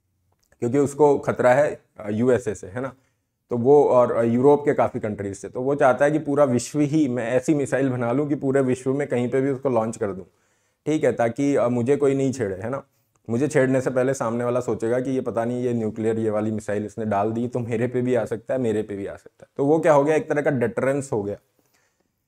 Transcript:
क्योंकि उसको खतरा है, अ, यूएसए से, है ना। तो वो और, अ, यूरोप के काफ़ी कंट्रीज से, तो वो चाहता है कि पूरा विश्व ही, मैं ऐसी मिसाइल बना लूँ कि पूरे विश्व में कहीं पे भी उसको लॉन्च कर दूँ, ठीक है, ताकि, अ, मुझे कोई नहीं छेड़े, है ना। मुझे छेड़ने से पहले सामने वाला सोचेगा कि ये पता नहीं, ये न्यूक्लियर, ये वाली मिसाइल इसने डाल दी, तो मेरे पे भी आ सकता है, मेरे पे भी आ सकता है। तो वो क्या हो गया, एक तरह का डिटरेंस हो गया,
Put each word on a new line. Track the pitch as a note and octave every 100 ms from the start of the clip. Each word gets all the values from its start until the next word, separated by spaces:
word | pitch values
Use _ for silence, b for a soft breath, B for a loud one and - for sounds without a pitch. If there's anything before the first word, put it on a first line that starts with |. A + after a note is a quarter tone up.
| _ _ _ _ _ -
क्योंकि | A#2+ C#3
उसको | C#3 C#3 D3 C3+
खतरा | - G#2 A#2
है, | B2+ D3 - _ -
अ, | G2+
यूएसए | G#2+ B2 A#2 A2 F#2+
से, | F2+
है | G2
ना। | C3 - _ _ _ _ -
तो | A#2+
वो | A#2+ D3 A#2
और, | B2 A#2+
अ, | A#2
यूरोप | A#2 A#2+ C#3 C#3+ D3
के |
काफ़ी | B2+ A2 B2
कंट्रीज | A2 G#2 G2+ G2
से, | G2
तो | A#2+
वो | C3 C#3+
चाहता | C#3+ B2 C#3+
है |
कि | D#3
पूरा | D#3 C#3
विश्व | C#3+ B2 - D3
ही, | D3 D#3 C#3+
मैं | B2 A2+
ऐसी | B2+ -
मिसाइल | D3 C3+ C3 C#3
बना | B2+ A#2
लूँ | C3 D3+
कि | D3
पूरे | C#3 C#3
विश्व | C3 B2 C3+
में | C#3 C#3+
कहीं | B2 B2
पे | C3
भी | C3+
उसको | B2+ C3+
लॉन्च | A#2 A2 A2
कर | G#2
दूँ, | F#2+ F2+ _ _ _ _ _ -
ठीक | D3+
है, | C3+
ताकि, | A2 A#2 A#2 C#3+ C3
अ, | A#2
मुझे | B2 A#2+ C#3+
कोई | C#3 C#3
नहीं | C3+
छेड़े, | B2+ G#2 F#2
है | A2
ना। | C#3 - _ _ _ -
मुझे | A#2 D3
छेड़ने | C#3+ C3 C3
से | C3+
पहले | C3 C3
सामने | C3+ A#2 A#2+
वाला | A#2+ B2
सोचेगा | A#2+ G#2+ A2+ B2
कि | C3
ये | C3
पता | A#2+ A2 A#2
नहीं, | B2
ये | B2
न्यूक्लियर, | A#2+ A2 A2 A2 A2+
ये | A2+
वाली | G#2 G#2+
मिसाइल | A2 - G#2 G#2
इसने | G#2+ A2
डाल | G2+ A2
दी, | A2 A#2+
तो | B2
मेरे | A#2 A2+ B2
पे | B2
भी | B2 A#2+
आ | G#2
सकता | A2 -
है, | C3
मेरे | A#2+ G#2+
पे | G#2 G2+
भी | F#2+
आ | D2+
सकता | - _
है। | - -
तो | C#3
वो | D#3+
क्या | E3+
हो | D3
गया, | C#3+ D#3
एक | D#3
तरह | D3
का | D3
डिटरेंस | C3+ A#2 - B2+ C#3 C3+
हो | A#2
गया, | G2+ G2 _ _ _ _ _ _ _ _